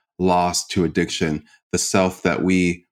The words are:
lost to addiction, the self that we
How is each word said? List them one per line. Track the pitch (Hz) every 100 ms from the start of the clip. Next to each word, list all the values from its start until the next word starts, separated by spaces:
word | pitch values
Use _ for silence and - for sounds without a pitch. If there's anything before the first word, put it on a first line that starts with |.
| _ -
lost | 92 90 87 85 -
to | -
addiction, | 82 85 85 - 82 76 - _ _
the | 87
self | - 98 92 -
that | 92 82
we | 92 92 90 85 -